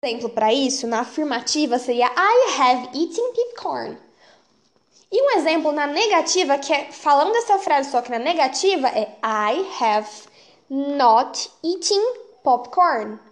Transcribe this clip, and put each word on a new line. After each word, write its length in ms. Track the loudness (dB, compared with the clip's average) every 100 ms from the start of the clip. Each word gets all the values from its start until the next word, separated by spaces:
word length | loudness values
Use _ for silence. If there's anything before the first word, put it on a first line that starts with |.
Exemplo 260 | -6 -6 -6
pra 240 | 0 2
isso, 320 | 2 0 -2 -4
na 140 | -4
afirmativa, 800 | -4 -4 -4 -4 -4 -2 0 0
seria 280 | 0 0 0
I 540 | 2 4 4 2 2
have 280 | 2 2 -2
eaten 400 | -4 -4 -2 -4
popcorn. 640 | -2 -4 -4 -6 -6 -8 -12 _ _ _ _ _ _ _ _ _ _ _
E 100 | 2
um 160 | 2 2
exemplo 340 | 2 0 0
na 160 | -2 -2
negativa, 720 | 0 2 2 2 0 2 0
que 160 | 2
é 180 | -2 -2
falando 440 | -6 2 4 4 0
essa 220 | 2 0
frase, 320 | 2 0 2
só 120 | -2
que 100 | -2
na 80 | -4
negativa, 680 | -2 0 0 2 0 2 0
é 260 | -2 -4 -6
I 420 | -4 0 0 -2 -4 -2
have 260 | 0 0 -2 -14 -20 _ -20 _ _
not 800 | -4 -2 2 4 4 2 -6 -12 _
eaten 380 | -6 -4 -2 0 0 -4 -14 -6
popcorn. 760 | 0 0 0 2 2 2 -4 -12 -18